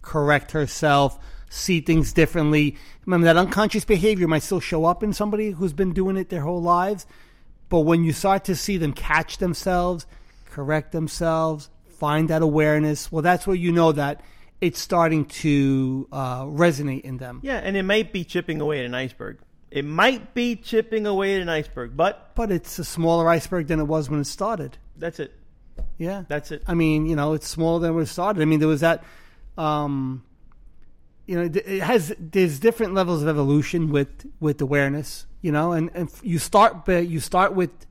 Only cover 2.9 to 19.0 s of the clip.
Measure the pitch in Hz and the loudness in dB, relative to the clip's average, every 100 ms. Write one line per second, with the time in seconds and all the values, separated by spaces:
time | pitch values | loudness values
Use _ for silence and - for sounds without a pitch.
2.9 | - - 180 165 165 190 196 214 214 - | -12 0 4 6 6 4 2 0 0 0
3.9 | 196 214 196 170 160 - 185 - 160 165 | 2 4 2 2 0 0 -4 -2 0 2
4.9 | 175 214 - 208 208 214 165 185 143 190 | 0 -2 -2 -2 -2 -4 -2 -4 0 -2
5.9 | 165 190 190 180 175 143 180 170 175 190 | 0 -2 -2 -4 -6 -4 -2 2 2 0
6.9 | 202 - - - - - - - 175 156 | -4 -10 -20 -20 -20 -20 -20 0 2 4
7.9 | 170 165 - 196 196 - 165 - 190 151 | 4 2 2 2 0 0 -4 -2 -2 -2
8.9 | 127 - 156 160 - 185 156 190 180 180 | -4 0 0 0 -4 -4 -2 -2 0 -2
9.9 | 175 - - - - - - 139 156 - | -4 -10 -20 -20 -20 -16 -10 -2 -2 -2
10.9 | 165 160 - 165 160 160 151 - - _ | -6 -6 -2 0 0 0 -4 -12 -20 _
11.9 | - 147 151 160 160 160 151 151 151 151 | -6 0 2 2 2 2 4 4 4 2
12.9 | 147 - 160 165 180 - 180 170 170 165 | -2 -4 0 2 2 0 0 2 4 4
13.9 | 151 143 147 - - - - 175 - - | 4 -2 -6 -14 -20 -20 -4 -4 -2 -2
14.9 | 180 165 160 139 - 156 143 135 135 131 | 2 4 2 -2 -4 0 2 4 2 0
15.9 | 131 - 139 127 127 135 147 175 143 147 | -4 -6 -8 -6 -8 -8 2 2 2 -4
16.9 | 135 131 127 127 123 269 240 190 196 190 | -6 -10 -12 -12 -10 -6 -6 -4 -2 2
17.9 | 214 214 190 170 180 170 156 151 147 120 | 0 0 -6 -4 -6 -4 -4 -4 -4 -4
18.9 | 123 | -6